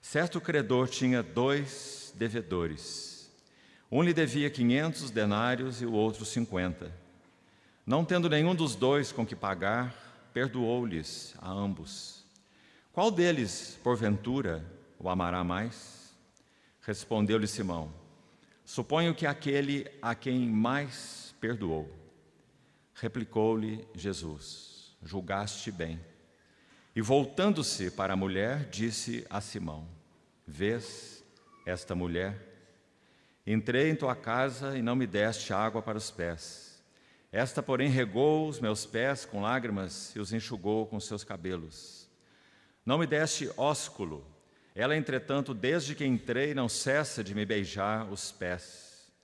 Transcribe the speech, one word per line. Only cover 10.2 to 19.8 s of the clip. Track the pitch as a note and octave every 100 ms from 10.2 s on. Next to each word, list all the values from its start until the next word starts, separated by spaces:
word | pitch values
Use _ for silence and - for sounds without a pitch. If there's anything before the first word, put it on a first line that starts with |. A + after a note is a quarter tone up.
| -
perdoou-lhes | - C3 B2 A#2 B2 A#2+ E2 D2+ - - -
a | F2+
ambos. | F#2+ G2+ F2 D#2 - - - - _ _ _ - - _
"Qual | - G#3
deles, | F3+ F3 E3 A2 - - -
porventura, | - A#2+ A2 G2+ A2 C3+ G#2+ D#2+ E2+ - - -
o | F2+
amará | F2+ F2 F2+
mais?" | F2 F2+ A2+ A2+ - - - - _ _ _ _ _ _
Respondeu-lhe | - G#2 - A2 G#2 A2 G#2
Simão: | - G2 E2+ D#2 D#2 - - _ _ _ _
"Suponho | - - A#2 D3+ E3+
que | D#3+ D#3+
aquele | C#3 C#3+ C#3 C#3 C#3+